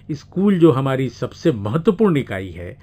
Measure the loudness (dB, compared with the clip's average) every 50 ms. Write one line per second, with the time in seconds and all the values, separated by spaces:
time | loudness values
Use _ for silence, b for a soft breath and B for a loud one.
0 | b -12 -12 -12 -12 -10 -4 0 2 2 4 6 6 4 4 4 2 0 0 -2
1 | -2 -4 -6 -8 -10 -10 -8 -2 -2 -2 0 0 -2 -4 -4 0 0 0 0 2
2 | 2 2 2 0 -2 -4 -6 -10 -10 -10 -12 -14 -14 -14 -16 B